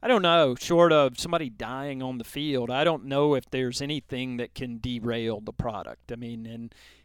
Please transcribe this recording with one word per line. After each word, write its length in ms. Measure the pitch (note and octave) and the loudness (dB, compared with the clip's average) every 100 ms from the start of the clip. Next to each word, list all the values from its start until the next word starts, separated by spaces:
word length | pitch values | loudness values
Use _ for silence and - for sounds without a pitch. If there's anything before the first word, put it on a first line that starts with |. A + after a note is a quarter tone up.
I 40 | A#3+ | 4
don't 140 | B3 | 4
know, 340 | F3+ E3+ D3 | 6 6 4
short 380 | B2 - E3+ E3+ | 2 2 6 8
of 260 | D#3 C#3 B2 | 8 4 0
somebody 300 | - E3+ D3 | -2 -2 -2
dying 540 | G#2+ A2+ B2+ C#3+ C3+ | -8 -10 -8 -6 -6
on 160 | C3 B2+ | -6 -6
the 60 | |
field, 460 | A2+ - D3+ C3+ A#2 | -8 -6 -2 -2 -2
I 140 | B2+ | 0
don't 220 | D#3+ D#3 C3+ | 2 0 -2
know 280 | C#3 D3 | 2 4
if 140 | C#3 - | 2 0
there's 320 | C3 B2+ B2 | -4 -2 -4
anything 560 | C#3 D3+ - B2+ B2+ B2 | -4 -6 -6 -8 -6 -6
that 180 | A#2+ | -6
can 220 | - B2+ A#2 | -8 -10 -8
derail 640 | B2 A#2+ A2+ A#2 A2+ G#2+ | -6 -6 -4 -2 -2 -4
the 120 | A2 | -6
product. 580 | - B2 G#2+ E2+ A#1+ - | -6 -6 -6 -10 -14 -12
I 40 | A#2 | -10
mean, 280 | A#2+ A#2 | -10 -10
and, 300 | A2+ A#2 A#2 - - _ | -10 -12 -14 -16 -20 _